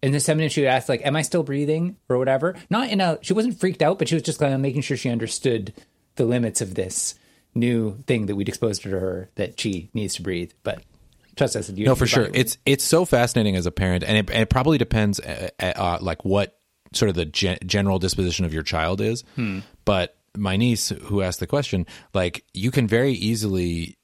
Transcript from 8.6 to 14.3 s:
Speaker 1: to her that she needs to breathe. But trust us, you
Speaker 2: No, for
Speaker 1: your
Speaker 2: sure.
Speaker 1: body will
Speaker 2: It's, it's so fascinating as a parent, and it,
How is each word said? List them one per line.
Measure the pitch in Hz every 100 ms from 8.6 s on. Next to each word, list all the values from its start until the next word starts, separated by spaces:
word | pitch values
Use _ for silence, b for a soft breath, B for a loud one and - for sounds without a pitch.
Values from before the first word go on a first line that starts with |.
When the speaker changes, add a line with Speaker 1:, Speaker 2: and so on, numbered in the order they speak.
| 117 104
Speaker 1:
to | 101
her | 95 92 90 92 -
that | 95 -
she | 110 92 85 -
needs | 101 -
to |
breathe. | 90 87 87 _
But | - - - _ _ _ _ -
trust | 139 113
us, | 101
you | 95 107
Speaker 2:
No, | 127
for |
Speaker 1:
your | 123
Speaker 2:
sure. | - 104
Speaker 1:
body |
will | 120
Speaker 2:
It's, | 214 - -
it's | 139
so | - 160
fascinating | 180 127 120 - 107 95
as | 87
a |
parent, | - 95 90
and | - 107
it, | 98